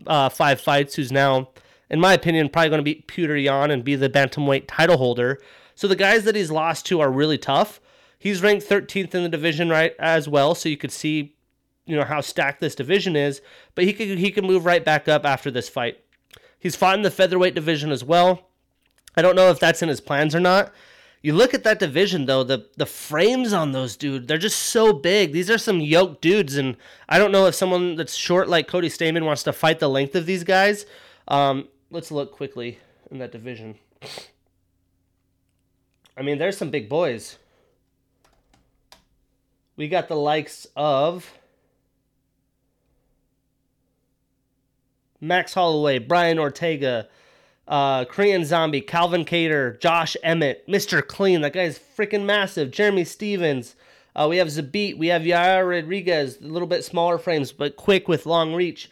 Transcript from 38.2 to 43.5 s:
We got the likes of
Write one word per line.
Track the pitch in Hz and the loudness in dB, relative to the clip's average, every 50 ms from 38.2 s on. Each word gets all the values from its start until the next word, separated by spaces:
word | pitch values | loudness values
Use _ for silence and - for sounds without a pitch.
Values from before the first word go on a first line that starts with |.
| _ _ _ _ _ _ _ _ _ _ _ _ _ _ _ _ _ _ _ _ _ _ _ _ _ _ _ _ _ _ _ | _ _ _ _ _ _ _ _ _ _ _ _ _ _ _ _ _ _ _ _ _ _ _ _ _ _ _ _ _ _ _
We | - 151 151 | -10 -6 -4
got | 180 175 160 | -2 -2 -2
the | - 165 | -2 -2
likes | 151 147 147 151 156 147 - - - - - _ | -2 0 0 0 -2 -2 -6 -12 -20 -20 -14 _
of | 139 147 151 139 135 147 170 175 180 - - - _ _ _ _ _ _ _ _ _ _ _ _ _ _ _ _ _ _ _ _ _ _ _ _ _ _ _ _ _ _ _ _ _ _ _ _ _ _ _ _ _ _ _ | -2 0 0 2 2 2 0 -2 -4 -10 -18 -20 _ _ _ _ _ _ _ _ _ _ _ _ _ _ _ _ _ _ _ _ _ _ _ _ _ _ _ _ _ _ _ _ _ _ _ _ _ _ _ _ _ _ _